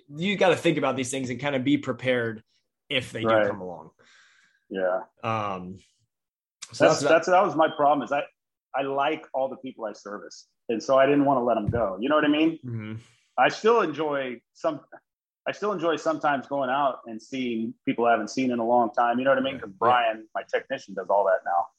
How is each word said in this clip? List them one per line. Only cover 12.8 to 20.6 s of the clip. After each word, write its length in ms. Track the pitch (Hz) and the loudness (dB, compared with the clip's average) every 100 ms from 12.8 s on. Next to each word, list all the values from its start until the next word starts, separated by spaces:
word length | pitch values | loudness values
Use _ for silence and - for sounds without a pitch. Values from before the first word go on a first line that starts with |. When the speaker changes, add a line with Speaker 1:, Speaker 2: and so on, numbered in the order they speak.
| 107 113 - _ _ - | -10 -12 -16 _ _ 2
Speaker 2:
I 120 | 143 | 2
still 300 | - 214 233 | 2 2 2
enjoy 580 | 180 143 156 139 127 117 _ | 2 -2 -4 -4 -6 -10 _
some, 260 | _ 165 147 - - _ _ _ _ - | _ -6 -6 -14 -20 _ _ _ _ -8
I 60 | |
still 200 | - 208 | -6 -4
enjoy 240 | 185 165 156 | -2 -2 -2
sometimes 500 | 165 151 151 139 - | -2 -2 0 -2 -2
going 240 | 139 127 | -4 -2
out 300 | 139 139 - 117 | 0 0 -2 -10
and 140 | 113 | -14
seeing 540 | - 131 123 113 113 - - | -10 -6 -4 -4 -6 -6 -4
people 180 | 123 120 | 0 2
I 60 | |
haven't 160 | 135 104 | 2 0
seen 200 | - 131 | -2 -2
in 60 | 120 | 0
a 80 | 113 | 2
long 240 | 120 117 | 2 2
time. 260 | - 120 120 | 0 0 2
You 60 | |
know 60 | 131 | 2
what 80 | 131 | 2
I 40 | |
mean? 120 | 135 | 0
Speaker 1:
Right. 80 | 131 | -6
Speaker 2:
'Cause 80 | 113 | -12
Speaker 1:
Yeah. 60 | 95 | -2
Speaker 2:
Brian, 500 | 117 123 113 110 - | 2 4 2 -2 -8
my 80 | 98 | -12
technician, 500 | - 123 | -4 -4